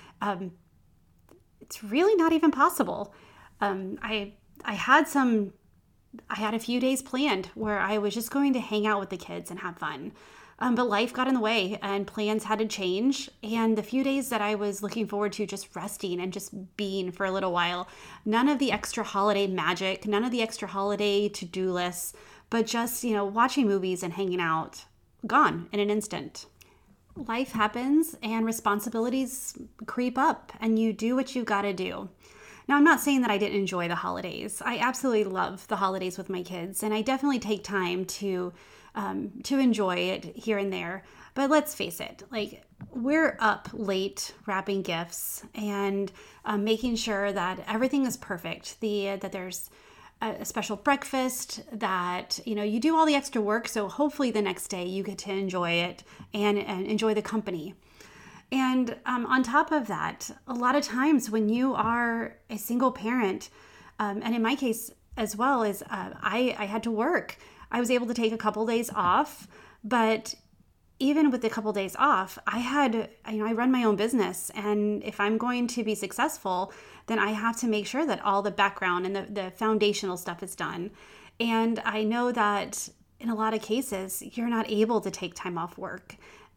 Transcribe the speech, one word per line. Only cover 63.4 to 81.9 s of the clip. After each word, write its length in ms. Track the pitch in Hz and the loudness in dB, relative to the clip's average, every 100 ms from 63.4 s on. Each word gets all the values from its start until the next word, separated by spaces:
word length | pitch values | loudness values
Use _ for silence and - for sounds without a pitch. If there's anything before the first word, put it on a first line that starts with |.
| - - - - - - | -8 -18 -20 -20 -12 -6
um, 220 | 208 202 | -4 -2
and 100 | 220 | -2
in 80 | 233 | 0
my 140 | 226 277 | 2 2
case 340 | 254 220 - - _ - | 0 -2 -6 -16 _ -6
as 180 | 214 214 | -4 0
well, 280 | 262 254 | 2 2
is, 180 | 214 196 | 2 -2
uh, 300 | - 202 180 - | -6 -8 -8 -6
I, 340 | - 220 254 - | -2 2 2 0
I 60 | |
had 180 | 202 220 | -4 -2
to 80 | 226 | -2
work. 460 | 220 269 302 - - - - - | 0 2 0 -2 -12 -20 -20 -6
I 120 | 233 | -2
was 100 | 233 | 2
able 160 | 247 240 | 2 2
to 60 | |
take 180 | 233 220 | 0 0
a 60 | 220 | 0
couple 280 | 214 208 226 | -2 0 0
days 240 | 233 240 208 | 0 0 0
off, 540 | 180 214 294 - - - - - | 4 4 2 -4 -20 -20 -20 -16
but 500 | 208 240 220 220 - - _ _ _ _ _ - | 0 4 4 2 -2 -12 _ _ _ _ _ 0
even 320 | 262 294 302 | 4 6 6
with 140 | 247 | 4
a 60 | 226 | 0
couple 240 | - 214 | 0 -2
days 200 | 202 190 - | -2 -2 2
off, 400 | - 190 190 - - | 4 4 0 -6 -4
I 120 | 214 | -2
had, 500 | 247 285 269 226 - - 220 | 0 2 4 2 -2 -8 -6
you 80 | 214 | -2
know, 60 | 214 | 0
I 60 | |
run 180 | 226 254 | 2 4
my 140 | 254 | 4
own 140 | 226 196 | 4 4
business. 520 | 226 254 180 185 - 208 | 4 2 2 -2 -8 -4
And 480 | 202 208 208 208 | 0 2 2 0
if 160 | - - | -4 -2
I'm 180 | 208 220 | 0 2
going 300 | 240 247 240 | 0 0 0
to 160 | 240 | 0
be 100 | 214 | -2
successful, 800 | 208 196 - 262 - 190 180 196 - - - - | -2 -4 -2 -2 -2 -2 -2 -2 -8 -20 -14 -4
then 120 | 220 | 0
I 120 | 202 | 0
have 280 | 214 226 226 | 0 -2 0
to 80 | 240 | 0
make 180 | 214 196 | 0 0
sure 200 | 262 320 | -2 0
that 180 | - | 0
all 180 | - 196 | 2 2
the 80 | 202 | 0
background 560 | 180 190 - 185 175 185 | 2 0 2 0 0 -2
and 80 | |
the, 100 | 196 - | -4 -6
the 220 | 202 185 | -6 -8
foundational 640 | - 220 214 208 202 196 175 | -2 2 4 4 2 -2 -4
stuff 260 | 180 175 | -6 -8
is 140 | 185 - | -10 -6
done. 360 | 151 170 196 - - - - - | -6 -6 -10 -12 -20 -20 -14 -4
And 440 | 233 226 226 220 | 0 2 2 0
I 220 | 226 | -2